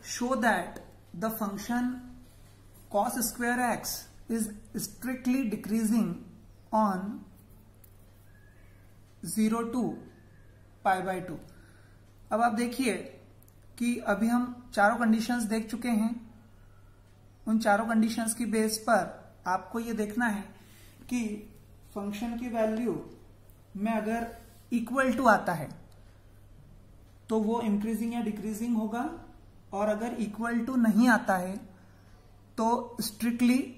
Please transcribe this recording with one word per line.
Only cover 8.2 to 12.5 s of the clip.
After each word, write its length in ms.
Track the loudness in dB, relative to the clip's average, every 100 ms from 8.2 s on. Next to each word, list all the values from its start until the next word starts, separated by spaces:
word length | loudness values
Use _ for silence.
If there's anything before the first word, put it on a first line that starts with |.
| -20 -20 -20 -20 -20 -20 -20 -20 -20 -14 -6
zero 360 | 2 2 2 -2
to 160 | -2 -2 -4 -14 -20 -20 -20 -20 -20 -20 -4
pi 120 | 0 0
by 140 | 0 -4
two। 180 | -6 -12 -14 -20 -20 -20 -20 -20 -20 -20 -4
अब 100 | 0
आप 100 | 2